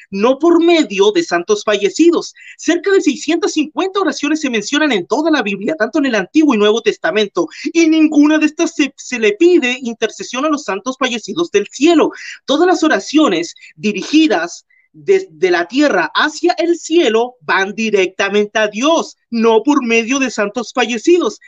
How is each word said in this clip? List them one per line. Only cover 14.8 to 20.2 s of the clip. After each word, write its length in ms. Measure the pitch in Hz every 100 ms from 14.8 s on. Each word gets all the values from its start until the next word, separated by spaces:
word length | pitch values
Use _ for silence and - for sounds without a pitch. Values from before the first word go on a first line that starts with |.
| _
desde 580 | 156 151 190 190 156 180
la 160 | 175 175
tierra 460 | 254 294 196 160
hacia 380 | 196 294 - 339 349
el 180 | 339 330
cielo 600 | - 330 269 220 247 -
van 340 | - 180 190
directamente 840 | 202 220 202 185 - 196 208 208 220
a 100 | 214
Dios, 480 | 208 285 320 - - _
no 320 | 233 226 220
por 200 | 226 285
medio 360 | 240 226 226
de 120 | 277